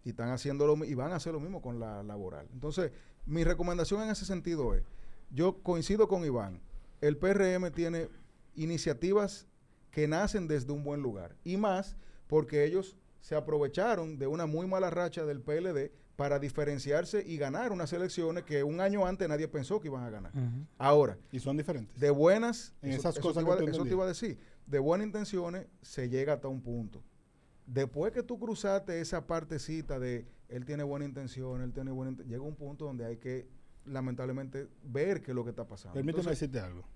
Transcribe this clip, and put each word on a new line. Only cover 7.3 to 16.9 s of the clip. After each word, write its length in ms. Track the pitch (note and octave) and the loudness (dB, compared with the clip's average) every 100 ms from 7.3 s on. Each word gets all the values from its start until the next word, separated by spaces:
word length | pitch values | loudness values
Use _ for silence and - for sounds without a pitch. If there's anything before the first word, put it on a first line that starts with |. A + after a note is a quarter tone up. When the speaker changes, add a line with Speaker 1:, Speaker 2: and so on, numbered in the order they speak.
| G3+ F#3+ | 4 4
Speaker 1:
M 160 | F#3 F3+ | 4 0
tiene 380 | D3 E3+ E3 E3 - - - - - | 0 0 0 -4 -8 -20 -20 -18 -6
iniciativas 920 | D#3 E3+ E3+ C#3 F3+ G3+ G3+ - - _ - - - | -2 0 0 0 4 4 2 -4 -18 _ -20 -20 -8
que 160 | - D3+ | 0 2
nacen 400 | D#3+ G#3 G#3+ E3 | 4 2 0 0
desde 240 | D3 B2 | 0 0
un 120 | D3 | -4
buen 180 | C#3+ D3 | -2 -2
lugar. 340 | C3 G2 E2+ - | -2 -4 -10 -10
Y 140 | E3+ F#3+ | -4 0
más 400 | G#3+ F#3+ F#3+ - - - - | 2 2 -2 -10 -14 -18 2
porque 360 | D#3 C3+ D3 | 2 4 4
ellos 320 | D3 F3+ F#3+ - - - | 4 2 -2 -12 -20 -20
se 160 | - D3+ | -2 -2
aprovecharon 840 | D3+ D3+ C#3+ D#3 A3 G3+ D#3+ D3 | 2 2 2 2 2 2 -2 -2
de 80 | C3+ | -2
una 180 | D#3+ D#3+ | 0 0
muy 220 | D#3 F#3 | 0 2
mala 240 | F#3 F#3 | 2 2
racha 340 | F3+ F3 E3+ D3+ | 2 0 -2 -4
del 160 | C3+ | -4
P 160 | B2 D#3 | -2 0
L 160 | F#3 | 0
D 180 | D3 C3 - - - | 0 -2 -8 -18 -4
para 240 | C#3+ C#3+ | 0 2
diferenciarse 840 | C#3+ - D3 C#3+ C#3 | 0 0 0 0 2